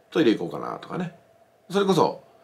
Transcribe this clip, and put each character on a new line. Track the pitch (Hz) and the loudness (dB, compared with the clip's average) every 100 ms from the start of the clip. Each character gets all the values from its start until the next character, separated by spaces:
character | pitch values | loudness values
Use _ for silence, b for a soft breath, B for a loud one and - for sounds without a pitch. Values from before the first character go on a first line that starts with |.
| _ | _
ト | 180 | 2
イ | 120 | 2
レ | 92 | 2
行 | 82 | -2
こ | 71 | -8
う | |
か | 60 | -10
な | - | -10
と | - | -10
か | - | -8
ね、 | 170 - _ _ _ _ - | -8 -12 _ _ _ _ -4
そ | 196 | -2
れ | 190 | 2
こ | |
そ | 160 80 - - b | 4 4 0 -16 b